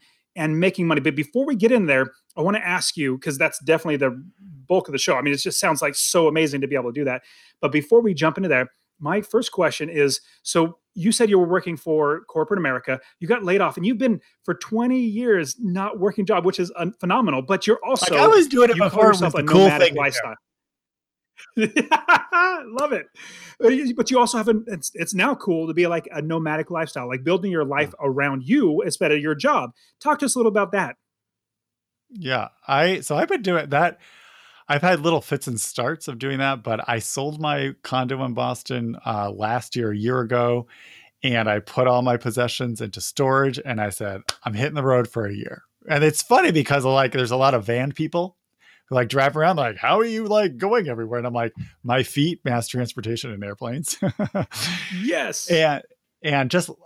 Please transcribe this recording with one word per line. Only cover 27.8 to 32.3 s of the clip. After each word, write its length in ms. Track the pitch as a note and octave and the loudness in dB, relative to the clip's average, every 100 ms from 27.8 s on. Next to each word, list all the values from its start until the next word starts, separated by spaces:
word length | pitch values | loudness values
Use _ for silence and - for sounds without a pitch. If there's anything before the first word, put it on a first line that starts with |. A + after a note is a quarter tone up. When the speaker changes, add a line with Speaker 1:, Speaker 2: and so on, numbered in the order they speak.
| D3 - | -4 -4
Speaker 2:
Yeah. 80 | C#3 | -4
Speaker 1:
around 360 | C3 C#3+ C3+ | 0 -2 -2
you 400 | B2+ D4 F#3+ D#3 | 0 2 2 2
instead 280 | - - D3+ | -2 -2 0
of 80 | D3+ | 0
your 140 | D3 | 0
job. 380 | D#3 C#4 B3+ B2 - _ _ | 0 0 0 -2 -10 _ _
Talk 200 | C#4+ C#4+ | -2 0
to 60 | C4+ | 0
us 100 | B3+ | 2
a 40 | |
little 120 | A#3 | 2
about 200 | G#3 F#3+ | 2 0
that. 220 | G3+ C#3+ - _ _ _ _ _ _ _ _ _ _ _ | -2 -4 -8 _ _ _ _ _ _ _ _ _ _ _
Speaker 2:
Yeah, 380 | A#3 D3 | -10 -4